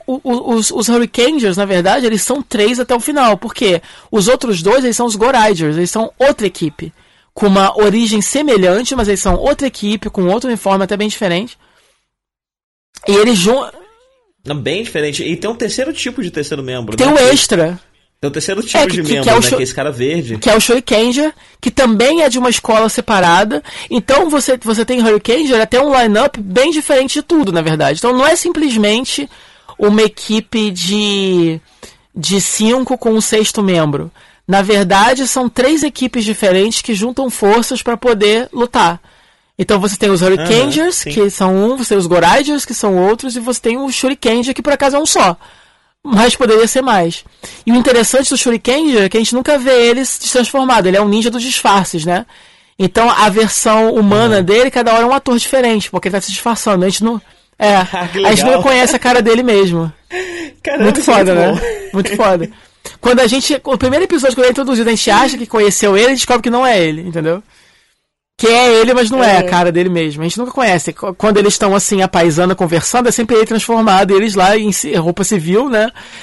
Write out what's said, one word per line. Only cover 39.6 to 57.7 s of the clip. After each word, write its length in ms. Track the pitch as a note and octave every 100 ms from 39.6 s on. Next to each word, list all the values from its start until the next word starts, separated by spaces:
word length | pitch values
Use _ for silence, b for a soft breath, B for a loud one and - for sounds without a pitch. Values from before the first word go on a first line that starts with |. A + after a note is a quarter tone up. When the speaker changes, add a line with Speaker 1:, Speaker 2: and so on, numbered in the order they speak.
Speaker 1:
Então 160 | F#3 G#3
você 200 | G3 G3+
tem 120 | G#3+
os 120 | F#3
Hurricangers, 560 | F#3 F#3+ E3+ A3+ C#4 D4+
Speaker 2:
Aham, 140 | E4+
sim. 200 | F4 -
Speaker 1:
que 180 | D3 G3+
são 240 | - F#3+
um, 220 | F#3+ G#3+ C4+
você 140 | A#3+
tem 80 | G3+
os 100 | F3
Goraiders, 560 | F3 E3+ B3 C#4+ D4
que 100 | -
são 220 | A#3 A3 F#3
outros, 380 | F#3+ A#3 C4+ A#3+
e 60 |
você 180 | A#3 B3
tem 180 | A#3 A#3+
o 140 | C#4
Shurikenger, 640 | A#3+ C4 C#4 A3+ A3+ B3 C4
que 60 |
por 100 | -
acaso 240 | C#4+ C#4 C#4
é 40 |
um 60 | D#4
só. 300 | G4 G3+ E3+ b b b b b b
Mas 320 | D4 G#3+ A#3+
poderia 320 | - B3 A3 A3+
ser 160 | C4
mais. 440 | C4 G#3 E3+ - - B B B -
E 60 |
o 20 | A#3+
interessante 540 | B3+ A#3+ A3 B3+ C#4
do 80 | C4
Shurikenger 680 | B3+ A#3 - C4+ D#4+ A#3
é 60 | F#3+
que 80 | A3
a 20 |
gente 160 | A3+ B3
nunca 220 | C#4+ D4
vê 260 | B3+ B3 A#3
ele 160 | A#3+ C4
se 260 | - -
transformado. 560 | B3+ A#3 C4+ C4 A#3 F#3
Ele 80 | F#3+
é 60 |
um 80 | G#3
ninja 200 | G#3 A3+
dos 140 | A#3+
disfarces, 600 | B3 B3 - G3 F3+ E3+ D#3+
né? 200 | F3 A#3 b b b b b
Então 300 | F#3+ - A#3
a 180 | - G#3+
versão 680 | G3+ A3 - A#3 A3 A3+
humana 440 | B3 G3+ G#3 A3+ G#3
Speaker 2:
Uhum. 60 |
Speaker 1:
dele, 280 | F3+ G#3+ C4
cada 220 | B3+ A#3
hora 100 | A3+
é 20 | A#3+
um 80 |
ator 240 | C4+ C4+ A#3
diferente, 540 | - C4 A#3+ A3 -
porque 160 | F3+ F#3+
ele 80 | G3
tá 60 |
se 100 | -
disfarçando. 540 | F#3+ A#3 A3 A3+ F#3+ F#3
A 40 |
gente 140 | F#3+
não, 180 | A3 A#3 - b b -
é, 160 | G#3